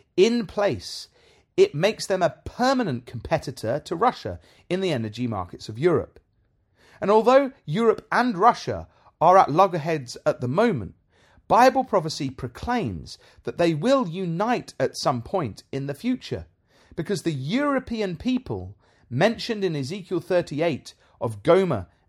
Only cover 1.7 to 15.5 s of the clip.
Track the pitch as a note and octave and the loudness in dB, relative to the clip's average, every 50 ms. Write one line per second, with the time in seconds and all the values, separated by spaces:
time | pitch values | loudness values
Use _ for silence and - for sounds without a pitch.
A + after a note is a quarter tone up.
1.7 | - C#3+ E3+ G#3 G#3+ - - - G3+ F#3 F#3 D#3 - - _ - - - A#3 C4 | 4 0 0 0 0 0 -2 -2 0 2 2 0 0 -2 _ -18 -6 -2 0 2
2.7 | C#4 B3+ B3 F#3 C3 A#2 A#2+ - - A#2+ - - E3+ D3+ - - B2 - - A2 | 2 2 0 -2 -4 -6 -8 -10 -14 -12 -4 -2 -2 -2 -2 -4 -12 -6 -4 -4
3.7 | A#2+ D3+ D3 - F#3 E3 G#3 B3+ - - - G#2+ F2+ E2+ _ _ _ _ _ _ | -4 -4 -4 -6 -4 0 0 0 0 -2 -8 -12 -12 -12 _ _ _ _ _ _
4.7 | E3+ F#3 F#3+ F#3 D#3 B2 A2 A2 G#2 A#2 B2 A#2+ A2 G2 F2+ F2 - - - - | -4 -2 -2 -2 -2 -2 -4 -6 -6 -6 -6 -4 -4 -6 -6 -8 -10 -16 -14 -14
5.7 | A2 A2 C#3+ F3+ E3+ B2 E2+ - _ - _ _ _ _ _ _ _ _ _ _ | -10 0 2 2 2 2 0 -4 _ -20 _ _ _ _ _ _ _ _ _ _
6.7 | _ _ _ _ _ - - G3 G#3 A3 A3+ A3+ B3+ C4+ C#4+ B3+ C4+ _ _ - | _ _ _ _ _ -8 0 4 4 4 6 6 6 6 4 4 -4 _ _ -6
7.7 | D3 G3 A#3 A3+ G#3 - - _ - G3 A#3+ B3+ A3+ E3+ F#3+ A#3+ A#3 - - - | -2 2 4 2 2 2 0 _ 0 0 0 0 0 2 4 2 2 2 -4 -8
8.7 | A2 F2 D#2+ - _ _ _ _ _ _ D3+ E3 F#3 F#3+ E3+ - C3+ E3 F#3+ G3 | -8 -8 -8 -14 _ _ _ _ _ _ 4 6 8 8 6 6 6 4 4 4
9.7 | E3+ E3+ C#3 E3+ E3 D#3 C3 A#2+ - - _ D#3+ C#3 - - A#2+ C3 F3+ A3+ A#3+ | 4 -4 -4 -4 -4 -4 -6 -10 -16 -4 _ -2 -2 -2 -4 -4 0 2 2 2
10.7 | G3 B2 G2+ E2+ - _ _ _ _ _ _ _ _ _ _ _ E3 G#3 A#3+ C4 | 0 -2 -6 -10 -14 _ _ _ _ _ _ _ _ _ _ _ 4 6 6 6
11.7 | C4 C4+ B3+ - - G3 D#3 D#3+ - - D#3 C3+ C3 - - A#2+ - - - - | 6 4 -2 0 0 0 0 -2 -8 -6 -6 -8 -8 -8 -12 -12 -12 -10 -6 -4
12.7 | A#3+ B3 G3 A#2+ F#2+ D#2+ B1+ - - - _ _ _ _ _ - - - F3 E3+ | -4 -2 -2 -4 -6 -8 -12 -14 -18 -20 _ _ _ _ _ -10 -2 0 2 2
13.7 | E3 D3 D#3 A#3+ C#4 C4+ B3 F3+ D#3 F#3 F#3+ F3 E3 E3 G3+ A#3 B3 G3 - - | 2 0 2 2 2 2 2 -2 -6 -6 -6 -6 -4 -2 -2 -2 -2 -2 -4 -10
14.7 | - _ C3+ - - - - E3 C#3 A#2+ A#2 - - F#3+ E3 A2+ | -6 _ -4 -4 -4 -2 -2 -2 -2 -2 -4 -4 -4 -4 -4 -4